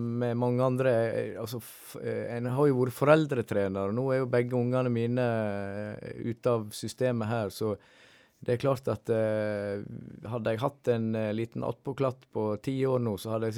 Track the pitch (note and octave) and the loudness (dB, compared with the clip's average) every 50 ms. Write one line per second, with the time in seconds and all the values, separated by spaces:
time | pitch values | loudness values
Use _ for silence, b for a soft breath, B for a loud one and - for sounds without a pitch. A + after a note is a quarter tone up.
0 | A#2 A#2+ A#2 A#2+ A#2+ A#2+ A#2 A#2+ B2 B2 B2 B2 B2+ C3 B2+ B2+ C3 C3 A#2+ A2+ | -2 -2 -2 0 0 0 0 0 0 2 2 2 2 2 2 2 4 4 4 4
1 | A#2 A2+ A2 A2+ A#2 A2 G2 - A#2 A2 B2 A#2 - - - - - - - - | 2 2 0 -2 -2 -4 -6 -8 -8 -6 -8 -10 -10 -12 -18 -18 -20 -16 -14 -8
2 | - A#2 A2+ G#2+ G#2+ G#2+ A#2 A#2+ A#2+ B2 B2 C3+ D3 D3 C3+ B2 B2+ B2+ A#2+ - | -6 -4 -4 -4 -4 -4 -4 -4 -2 0 2 4 6 6 6 4 2 2 2 2
3 | C#3 C#3+ D3+ D#3+ D#3 C#3+ D3 A#2+ A2+ - G#2+ G2+ G2 F#2+ F#2+ G2 G2 G2 G#2 A#2+ | 6 6 8 6 6 2 0 -2 0 0 2 2 2 2 0 0 -2 0 0 -2
4 | C3 C3+ C3 C3 C3+ B2 B2 A#2+ B2 B2 B2+ B2 A#2+ B2 B2+ B2+ B2+ B2+ A#2+ A#2 | 0 0 2 0 0 2 2 2 2 2 0 0 0 2 2 2 2 2 2 0
5 | A#2 A#2 B2 B2+ B2 A#2+ A#2 A2+ G#2+ G#2 G2+ G2+ G2+ G2 G2 G#2 G#2 G#2 G#2+ - | 0 0 0 0 0 2 0 0 0 -2 -2 -4 -4 -6 -6 -6 -6 -8 -8 -10
6 | - - - - - - A2+ - - B2+ A#2+ A2+ G#2+ G#2+ - - - A2 - - | -10 -12 -10 -6 -6 -6 -6 -2 0 2 2 2 0 -4 -8 -8 -8 -10 -4 0
7 | B2+ B2+ B2 A#2 A2 G#2+ A#2+ A#2 G#2+ F#2+ - - A2+ G#2+ G2+ b b b b b | 0 0 2 0 0 -2 -2 -2 -2 -4 -4 -2 -2 -2 -2 b b b b b
8 | b b b b b b b b - - B2 A#2+ - C#3 C3+ B2 - B2 A2+ G#2+ | b b b b b b b b -2 -2 -2 2 2 0 0 0 0 -2 -4 -2
9 | - - A#2 A2 A2 A2 G#2+ G#2+ G#2+ G#2+ G#2 G2+ G2+ G#2 G2+ G2+ - - A#2 - | -2 0 0 2 2 2 0 0 0 -2 -2 -4 -4 -4 -4 -6 -8 -10 -12 -14
10 | - - - - - A2 A#2 A#2+ A2 A#2 A2+ A2 C3 C#3+ - - _ B2+ A#2+ A2+ | -14 -14 -16 -14 -10 -8 -6 -2 0 0 0 0 0 -2 -2 -2 _ 2 2 2
11 | A2+ A2 A2 A2 A2 G#2+ G#2+ A2 A2+ A#2 - B2+ B2 A#2 A#2+ - _ C#3+ B2+ C3 | 2 0 0 0 0 0 0 -2 -4 -4 -4 -6 -4 -4 -6 -6 _ -8 -4 0
12 | C3+ C3 B2+ - - _ _ A2+ G#2+ G#2+ G#2 G#2 - C#3 C3+ C3 C3 C3+ C3 B2+ | -2 -2 -2 -4 -14 _ _ -2 -2 0 -2 -2 -4 -4 -2 0 0 2 2 2
13 | A#2+ A2+ G#2 F#2 - A2+ A2 A2 A2+ A2+ G#2+ | 2 0 -2 -2 -4 -4 -2 -2 -2 -2 0